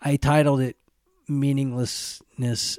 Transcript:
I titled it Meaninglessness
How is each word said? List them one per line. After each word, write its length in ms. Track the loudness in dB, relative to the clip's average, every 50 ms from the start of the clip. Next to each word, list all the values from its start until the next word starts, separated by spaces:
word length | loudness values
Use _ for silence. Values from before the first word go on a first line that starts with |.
I 140 | -2 -2 0
titled 440 | 2 2 4 4 4 4 4 2 2
it 160 | 0 -2 -4 -8 _ _ _ _ _ _ _ _ _ -4
Meaninglessness 1500 | -2 0 0 2 2 0 0 -2 -2 -2 -2 -4 -4 -8 -10 -10 -12 -16 -20 _ _ -4 -2 -2 -2 -2 -4 -6 -6